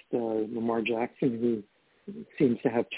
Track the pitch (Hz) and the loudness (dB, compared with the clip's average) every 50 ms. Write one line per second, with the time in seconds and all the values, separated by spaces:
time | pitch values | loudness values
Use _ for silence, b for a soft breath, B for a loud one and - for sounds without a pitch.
0 | - - 135 123 113 113 110 110 107 107 120 113 113 117 113 117 107 113 117 110 | -10 -4 -2 -2 0 0 0 0 -2 -2 -2 -2 0 0 0 0 0 0 0 -2
1 | 123 120 - - 165 131 117 113 120 120 113 104 101 _ _ _ _ _ _ _ | -2 -4 -4 -2 0 0 0 2 0 0 0 0 -4 _ _ _ _ _ _ _
2 | _ 208 202 226 - _ - - 151 123 117 - - 123 113 120 107 - - | _ -16 -14 -14 -16 _ 0 2 4 4 4 2 0 0 0 0 -2 -2 2